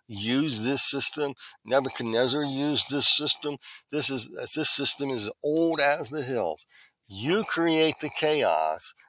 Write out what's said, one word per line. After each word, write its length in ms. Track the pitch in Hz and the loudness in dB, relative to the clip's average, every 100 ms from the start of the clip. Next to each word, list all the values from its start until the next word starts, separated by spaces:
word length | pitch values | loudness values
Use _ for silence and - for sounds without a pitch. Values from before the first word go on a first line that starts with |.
| - | -14
used 600 | 101 107 131 156 113 117 | -6 0 0 0 -2 -2
this 180 | 139 | 0
system. 500 | - 139 - 151 143 131 - - | 2 2 -2 -2 -6 -6 -16 -14
Nebuchadnezzar 800 | 107 131 131 - 120 113 127 143 | 0 2 2 -4 -2 2 2 0
used 460 | 143 135 147 135 - | -2 -2 0 0 0
this 180 | 143 123 | 4 6
system. 480 | - 147 - 147 143 - - - | 6 2 -2 -4 -8 -12 -16 -6
This 200 | 151 135 | -2 0
is, 180 | 131 123 - 120 | 0 -4 -6 -6
this 160 | 151 147 | 0 2
system 400 | - 135 - 139 | 2 0 -2 -4
is 220 | 123 104 - | -4 -6 -6
old 380 | 147 156 165 151 | -2 0 0 4
as 300 | 143 151 120 | 2 2 -2
the 140 | 151 | -6
hills. 440 | 127 123 90 76 - - - _ - | -4 -2 -2 -4 -12 -20 -20 _ -18
You 380 | 98 127 196 214 | -6 0 0 0
create 560 | 165 170 160 160 - | 0 2 4 2 2
the 80 | 143 | -6
chaos 840 | - 151 151 107 78 78 80 - - | 0 2 2 2 2 0 -2 -8 -10